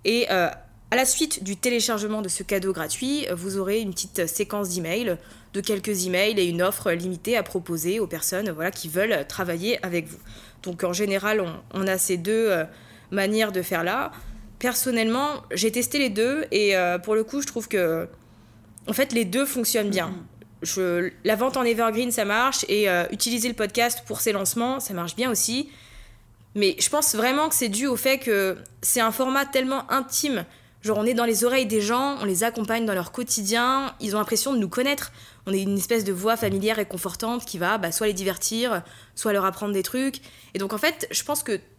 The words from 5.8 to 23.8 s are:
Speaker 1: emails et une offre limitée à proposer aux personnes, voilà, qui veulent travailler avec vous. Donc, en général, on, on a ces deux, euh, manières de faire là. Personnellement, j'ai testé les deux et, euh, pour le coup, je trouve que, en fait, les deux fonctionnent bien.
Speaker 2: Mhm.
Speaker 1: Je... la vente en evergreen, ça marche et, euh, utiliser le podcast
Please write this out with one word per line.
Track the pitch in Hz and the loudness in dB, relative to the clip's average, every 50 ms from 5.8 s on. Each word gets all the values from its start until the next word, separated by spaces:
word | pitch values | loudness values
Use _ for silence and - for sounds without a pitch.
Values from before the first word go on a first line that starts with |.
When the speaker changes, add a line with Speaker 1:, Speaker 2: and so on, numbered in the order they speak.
| - 214 208 185 180 | -2 -4 -2 -2 0
Speaker 1:
emails | 185 180 180 202 214 233 202 | 0 2 2 2 2 4 2
et | 180 | 2
une | 175 170 170 | 2 2 2
offre | 180 190 208 - - 196 | 2 0 0 0 0 0
limitée | 170 170 175 185 180 170 - 214 240 226 | 0 0 -2 -6 -6 -6 -2 0 0 0
à | |
proposer | 190 - - 185 175 - 170 160 156 175 202 226 | 0 -2 -4 -6 -4 -2 -4 -2 -2 -2 0 0
aux | 208 | -2
personnes, | 170 170 160 - - 190 185 214 196 | -4 -4 -4 -4 -2 -2 -2 -2 -4
voilà, | 165 151 165 185 | -4 -2 -4 -4
qui | 202 - - 160 | -4 -6 -10 -4
veulent | 156 180 202 226 208 151 139 | 0 0 2 2 2 0 0
travailler | - - - 185 175 165 165 185 220 240 - - | -4 -4 -4 -2 -2 -2 -2 0 -2 -2 -2 -2
avec | 185 175 170 160 | -2 -2 -2 -4
vous. | 156 156 - - - - - - - - - | -4 -14 -16 -18 -18 -18 -18 -20 -20 -20 -12
Donc, | - 185 175 165 185 | -10 -10 -6 -2 -2
en | 175 | -2
général, | 175 180 214 202 196 196 190 208 214 214 | 0 0 0 2 0 0 2 2 2 2
on, | 185 170 160 - - - | 0 -2 -6 -10 -14 -8
on | - 190 190 | -4 -2 0
a | 190 190 | 0 2
ces | 185 - - 185 175 | 0 2 0 0 -2
deux, | 165 196 220 226 226 214 | 0 0 2 2 4 2
euh, | 185 165 156 160 - - - - - - - - | 2 0 -2 -4 -8 -20 -20 -20 -20 -20 -12 -4
manières | 185 202 196 202 214 220 220 208 | -2 0 0 2 2 2 2 2
de | 185 185 | 0 -2
faire | 175 - 190 165 | -2 0 -2 0
là. | 165 175 208 254 190 - - - - - - - - - - - | 0 0 0 -2 -4 -6 -8 -12 -14 -14 -14 -14 -16 -18 -10 -2
Personnellement, | - 247 247 - - 262 240 226 220 226 233 262 285 294 294 - - - | -2 0 0 0 0 2 2 2 2 2 2 2 0 -2 -4 -6 -8 -6
j'ai | - 180 202 220 | -2 0 0 2
testé | 220 240 240 - - 294 | 2 0 -2 0 2 2
les | 277 247 | 2 2
deux | 196 208 226 247 277 311 311 - | 2 2 2 2 2 0 -2 0
et, | - 208 208 202 196 | 2 4 4 6 4
euh, | 185 180 175 180 180 | 4 4 2 0 0
pour | 180 214 214 | 0 0 0
le | 220 220 | 0 0
coup, | 220 - 285 | 0 -2 -4
je | 277 - | -4 -2
trouve | - 233 214 | -4 -6 -4
que, | - 214 196 175 160 165 165 170 - - - - - - - - - - - - - - - - | 0 0 2 2 2 0 -2 -4 -8 -12 -20 -20 -20 -20 -20 -20 -20 -20 -20 -20 -20 -20 -14 -8
en | - | -6
fait, | 214 - 277 - | 0 0 0 2
les | 233 233 226 | 2 0 0
deux | 180 185 254 277 | 2 2 0 0
fonctionnent | 277 - 254 226 - - 226 208 208 | 0 0 -2 -2 2 2 2 0 2
bien. | 190 185 165 180 | 0 0 -2 -2
Speaker 2:
Mhm. | 190 175 165 - - - - - - - | -6 -10 -12 -16 -20 -20 -20 -20 -14 -10
Speaker 1:
Je... | - 160 - 190 185 175 175 175 180 180 - - - | -6 -4 -2 0 0 2 2 0 0 -2 -6 -2 0
la | 220 214 | 0 2
vente | 208 247 262 254 | 2 2 0 2
en | 262 247 | 2 2
evergreen, | 233 233 220 233 226 214 226 254 247 | 2 4 4 2 2 2 0 0 0
ça | 233 233 208 | 0 0 0
marche | 202 208 220 247 269 262 - - - | 2 2 2 2 2 2 0 0 2
et, | 202 208 208 196 | 2 2 4 4
euh, | 180 175 175 - | 4 2 2 0
utiliser | - 202 - 240 233 233 220 247 | -2 -2 -2 0 0 0 0 -2
le | 233 | 0
podcast | - 214 202 - 240 | -2 -4 -2 2 2